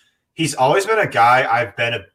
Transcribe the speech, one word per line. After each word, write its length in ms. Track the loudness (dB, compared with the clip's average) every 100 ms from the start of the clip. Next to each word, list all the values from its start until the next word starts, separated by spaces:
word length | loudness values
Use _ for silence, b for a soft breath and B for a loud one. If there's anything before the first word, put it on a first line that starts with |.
| _ _ _
he's 200 | -8 -6
always 300 | 0 0 2
been 140 | 0 -2
a 80 | 0
guy 440 | 2 4 4 2
I've 240 | -2 -4
been 200 | -4 -6
a 100 | -6 -10